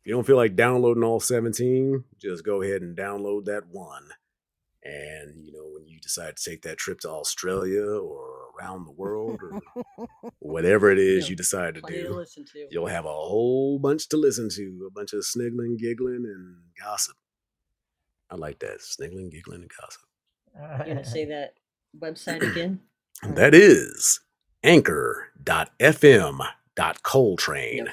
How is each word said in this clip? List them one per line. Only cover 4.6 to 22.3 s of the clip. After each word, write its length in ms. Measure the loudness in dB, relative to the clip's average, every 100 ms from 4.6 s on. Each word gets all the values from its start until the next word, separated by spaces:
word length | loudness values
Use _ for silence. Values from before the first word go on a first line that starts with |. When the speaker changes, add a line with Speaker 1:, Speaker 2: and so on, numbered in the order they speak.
| _ _
Speaker 1:
And, 600 | -18 -14 -14 -16 -18 -20
you 80 | -20
know, 120 | -20 -18
when 140 | -18 -20
you 100 | -20
decide 380 | -10 -8 -8 -12
to 140 | -12
take 120 | -12
that 160 | -12 -10
trip 220 | -10 -10
to 100 | -10
Australia 720 | -10 -8 -6 -4 -2 -2 -2
or 500 | -2 -6 -8 -12 -16 -18 -20 -18
around 280 | -16 -14 -16
the 60 |
world 480 | -10 -8 -6 -6 -10
or 640 | -12 -14 -14 -16 -16 -14 -18 _
Speaker 2:
<laughs> 160 | -20 _
Speaker 1:
whatever 540 | -10 -2 4 6 6
it 60 | 6
is 240 | 4 2
Speaker 3:
Yeah, 60 | 0
Speaker 1:
you 60 | -4
decide 380 | -4 -4 -6
to 60 | -8
Speaker 3:
plenty 220 | -12 -10
to 60 | -8
Speaker 1:
do, 60 |
Speaker 3:
listen 300 | -10 -12 -18 -20
to. 160 | -20 -10
Speaker 1:
you'll 160 | -6 -4
have 180 | -6
a 40 | -6
whole 720 | -8 -4 0 2 0 0 0
bunch 280 | 0 -2 -2
to 60 | 2
listen 320 | 2 0 -6
to, 360 | -8 -12 -12 -16
a 40 |
bunch 200 | -12 -10
of 120 | -8
sniggling, 520 | -6 -6 -6 -6 -6 -4
giggling, 480 | -4 -4 -6 -6
and 340 | -10 -12 -20 -20 _ -18
gossip. 360 | -12 -8 -8 _ _ _ _ _ _ _ _ _ _ _ _
I 60 | -12
like 240 | -12 -10
that, 200 | -12 -12
sniggling, 500 | -12 -12 -10 -12 -14
giggling, 320 | -16 -18 -18
and 80 | -20 -20
gossip. 1120 | -20 -20 _ _ _ _ _ -20 -14 -10 -8
Speaker 3:
You 80 |
gonna 100 | -10
say 200 | -8 -8
Speaker 4:
<laughs> 60 | -8
Speaker 3:
that 240 | -8 -10 _ _ _ _ -14
website 440 | -14 -12 -10